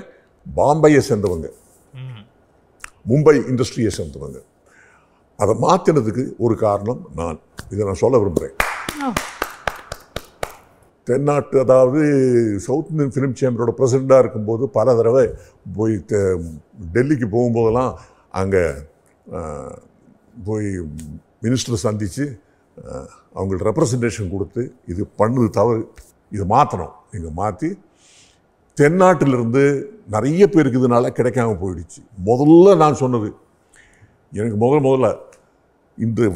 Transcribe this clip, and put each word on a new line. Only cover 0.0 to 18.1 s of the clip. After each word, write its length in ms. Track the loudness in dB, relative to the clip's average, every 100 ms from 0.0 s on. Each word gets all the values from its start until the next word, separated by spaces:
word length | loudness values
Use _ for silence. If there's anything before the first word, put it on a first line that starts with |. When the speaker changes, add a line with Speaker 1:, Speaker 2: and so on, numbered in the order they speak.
| -10 -20 _ _ -8 0
Speaker 1:
பாம்பேயை 460 | 2 4 4 4 2
சேர்ந்தவங்க, 380 | 0 -2 -4 -8 -14 _ _ _
Speaker 2:
ம். 300 | -20 -18 -18 -20 _ _ _ _ _ -20 _ -2
Speaker 1:
மும்பை 420 | 2 6 4 2
இண்டஸ்ட்ரியை 260 | -2 -2 -2
சேர்ந்தவங்க. 600 | -2 -2 -8 -12 -14 -16 -20 _ _ _ _ _ _ _ _ -4
அதை 200 | -2 0
மாத்தினதுக்கு 720 | 2 2 2 0 0 -4 -6 -2
ஒரு 180 | -2 0
காரணம் 500 | 0 0 -2 -8 -10
நான். 240 | -8 -8 -8 _ -20 -10
இதை 140 | -4
நான் 100 | -4
சொல்ல 240 | 0 2 2
விரும்புறேன். 340 | 2 -2 -4 -6 -6 -8 -12 -8
Speaker 3:
ஓ. 100 | -6 -6 -8 -12 -12 -12 -12 -12 -14 -20 -16 -18 -18 _ -14 -14 _ _ _ _
Speaker 1:
தென்னாட்டு, 540 | -4 -2 0 0 0 0
அதாவது 420 | 4 6 6 4 2 2 4 2 2 -2
சவுத் 320 | -4 -4 -4
இந்தியன் 200 | -4 -2
ஃபிலிம் 240 | -2 -4 -2
சேம்பரோட 280 | -2 0 -2 0
பிரசிடெண்ட்டாக 400 | 2 2 4 4
இருக்கும்போது 500 | 4 0 -4 -4 -2
பல 260 | 0 2
தடவை 360 | 2 4 4 2 -2 -18 _ -12 -4
போய் 160 | -2
தெ-, 480 | -2 -2 -2 0 -2 -6 -16 -20 -18 -4
டெல்லிக்கு 340 | 0 0 0 -2
போகும்போதெல்லாம் 640 | 0 0 0 0 0 -2 -6 -16